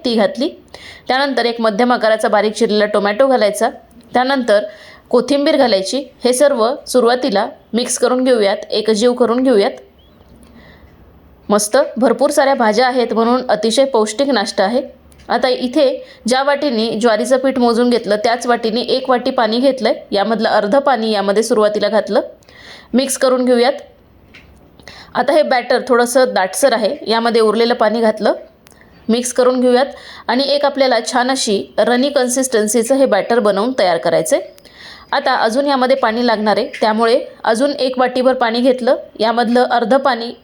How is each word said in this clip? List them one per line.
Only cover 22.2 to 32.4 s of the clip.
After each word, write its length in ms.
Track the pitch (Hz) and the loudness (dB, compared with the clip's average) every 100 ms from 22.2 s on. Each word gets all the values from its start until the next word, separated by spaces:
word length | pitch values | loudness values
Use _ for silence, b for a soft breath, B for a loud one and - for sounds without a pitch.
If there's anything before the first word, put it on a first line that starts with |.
| - - B B B B B | -4 -12 B B B B B
मिक्स 240 | 240 269 - | -2 -2 -2
करून 260 | 262 254 | 0 0
घेऊयात. 280 | 254 240 240 - - _ _ _ _ - - - _ - - B B | 2 2 2 -2 -12 _ _ _ _ -20 -20 -20 _ -20 -20 B B
आता 180 | 269 262 | -4 0
हे 100 | 311 | 0
बॅटर 380 | 240 247 240 247 247 | 2 -2 0 -2 2
थोडंसं 360 | 240 240 269 254 | 0 2 2 2
दाटसर 380 | 202 185 - 277 | 0 -2 0 0
आहे, 240 | 220 208 294 - | 2 -2 -4 -2
यामध्ये 360 | 226 233 226 | -2 0 2
उरलेलं 320 | 220 226 233 | 2 2 0
पाणी 260 | 240 214 233 | 2 0 2
घातलं. 320 | 220 220 214 - - _ - b b b - | 0 0 -2 -2 -8 _ -20 b b b -2
मिक्स 240 | 233 247 | -2 0
करून 280 | - 247 254 | 0 2 2
घेऊयात. 260 | 247 247 277 B B B B | 2 2 0 B B B B
आणि 180 | 247 | -2
एक 200 | 277 285 | 0 0
आपल्याला 340 | 285 277 262 233 233 | 0 0 0 0 0
छान 180 | 247 247 | -2 0
अशी 440 | 262 - 196 - - | -2 -2 -2 -2 -2
रनी 300 | 220 247 277 | 0 2 0
कन्सिस्टन्सीचं 880 | 285 247 254 | -2 -2 -2